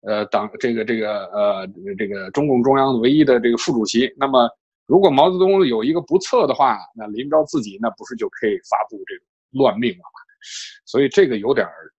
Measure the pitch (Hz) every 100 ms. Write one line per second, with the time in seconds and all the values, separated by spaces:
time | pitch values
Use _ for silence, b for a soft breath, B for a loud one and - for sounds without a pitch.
0 | 101 107 104 104 104 - 127 117 110 113
1 | 107 104 92 101 104 98 95 98 98 98
2 | 104 101 95 143 147 127 120 139 135 123
3 | 117 151 143 123 120 117 - 127 104 113
4 | 127 - 139 131 120 - _ _ _ 156
5 | 196 135 165 185 190 196 170 113 117 165
6 | 156 180 190 247 160 - 135 107 87 113
7 | 107 104 139 156 151 151 104 98 113 -
8 | 104 120 104 - 117 98 - 101 107 104
9 | 95 - _ _ _ 131 131 101 120 90
10 | - - - _ B B B B _ 117
11 | 139 - 175 117 107 139 101 - -